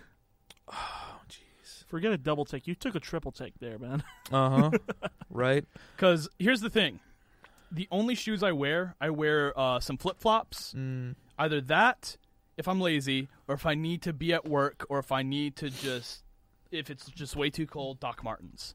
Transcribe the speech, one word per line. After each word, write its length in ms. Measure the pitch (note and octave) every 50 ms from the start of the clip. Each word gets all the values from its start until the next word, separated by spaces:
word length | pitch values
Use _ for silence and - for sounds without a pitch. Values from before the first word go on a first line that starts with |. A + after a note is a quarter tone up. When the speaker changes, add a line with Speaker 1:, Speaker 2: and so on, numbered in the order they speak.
| - - _ _ _ _ _ _ _ _ - - _ -
Speaker 1:
Oh, 480 | - - - - - - - - - - - -
jeez. 540 | - - - - _ _ _ - - - - -
Speaker 2:
Forget 240 | E3+ E3 F#3 A3
a 60 | G#3 D#3
double 260 | B2+ D3+ D3+ D3 C#3+
take. 220 | - - C3 -
You 80 | E3+ F3
took 200 | - - C4 G3+
a 60 | D#3+
triple 320 | - - F3 D#3+ - C#3
take 260 | - - B2+ F#2+ - -
there, 200 | B2 A#2+ A2 A2
man. 240 | B2 B2 C3+ D3 - - -
<laughs> 140 | - - -
Speaker 1:
Uh-huh. 400 | C3+ C3+ C3+ C3 C3+ C3+ C#3+ D#3 F#3+ A3 - - - - - G3+ - - - -
Right. 340 | - A#2+ B2 C3 C3+ D3 - - _ - - - -
Speaker 3:
'Cause 320 | - F#3+ F#3 F3 D#3+ D3+ - - -
here's 220 | F#3 A3+ C4 G#3+
the 80 | G#3+ A3+
thing. 320 | - A3+ F#3 C#3+ F#2 E2 - - - _ _ _ _ _ - - _ - - -
The 160 | F3 D#3 F#3+ -
only 240 | F3+ G3 A3 B3 B3
shoes 280 | - - A3 G#3+ F3+
I 100 | G#3 F#3+
wear, 440 | E3 C#3+ C#3 C#3+ D#3 F3 F#3 F3+ - -
I 80 | C#3 D#3+
wear, 500 | D#3 D3+ D3+ D3+ D3+ D3+ C#3+ C#3 - C3+
uh, 220 | C3 B2+ B2+ A#2+
some 160 | - - C3+
flip-flops. 760 | - - F#3 F3+ - - A3+ A3 A3+ - - - - - - -
Speaker 1:
Mm. 380 | C3 C3 C3 C3 B2+ B2 B2 C3 - _ _ _ -
Speaker 3:
Either 240 | D3+ D#3+ D3+ D3
that, 560 | C3 B2+ D3+ F3+ A3 B3+ B3 - - - - - _ _ _ _ _ _ _ -
if 100 | - F#3
I'm 140 | F#3 F#3+
lazy, 460 | F#3 E3+ D#3 C#3+ C3 C3+ C3 C3 C3+ - - - _ -
or 60 | C#3
if 100 | - -
I 100 | E3 D3
need 280 | D3+ D#3+ E3 F3 E3
to 100 | - F3+
be 220 | D#3 B2+ D#3+ E3 E3+
at 120 | E3 -
work, 380 | D#3 D3 C#3 C#3 C#3+ - - - -
or 80 | C#3 C#3
if 120 | C3 -
I 100 | C3+ C3+
need 340 | C3 C3+ C#3 C#3+ D3 C#3+ C#3
to 140 | - D#3 C#3
just, 520 | B2+ B2 C3+ C3+ B2+ B2 A#2 - - - - - - _ _ _ _ _ _ _
if 200 | F3+ D#3+ C#3 -
it's 160 | C#3+ - - -
just 240 | - - D3+ B2+ -
way 140 | D3 C#3+ D3
too 180 | - - D#3
cold, 320 | - - D3+ C3+ C3+ C3+ -
Doc 240 | C#3+ B2 A2+ -
Martens. 520 | B2 A2+ A2 - F2+ D#2+ - - - -